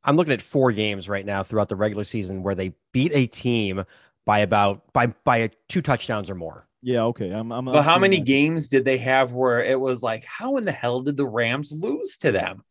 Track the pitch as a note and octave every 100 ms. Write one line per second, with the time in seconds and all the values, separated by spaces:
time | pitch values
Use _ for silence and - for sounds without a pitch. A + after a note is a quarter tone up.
0 | - D3+ D#3+ A#2+ - C#3+ C3 G#2+ G#2+ G2
1 | F2+ G2 G2 G2 F#2+ G#2+ G2+ G2 G#2+ G#2
2 | G2+ A2+ F#2 F#2+ F#2+ F#2+ F#2+ - _ C#3+
3 | D#3+ D3 B2 - B2 A#2+ G2+ F#2+ F#2 _
4 | _ _ - G#2 G2+ G#2+ G2+ G2 _ C#3
5 | A#2+ - - A#2+ A2+ _ _ F#3 D3 B2+
6 | - G#2+ G2 F2+ D#2+ - _ _ B2 A#2+
7 | A2+ A#2+ G2 G#2 A2+ A#2+ B2+ D3+ D3 F3
8 | G3 F#3 B2+ C3+ D3+ E3 C3+ C3+ B2+ C3
9 | B2 C3 B2+ B2 B2+ A#2+ G2+ C3 C3 B2
10 | A#2+ A2+ - - A#3+ C#4 G3+ - A#2+ B2+
11 | C3+ C#3+ C3+ A2 A#2 C3 D3 D3+ G#3+ D4+
12 | A4 - D3+ A#2 F#2+ G2 _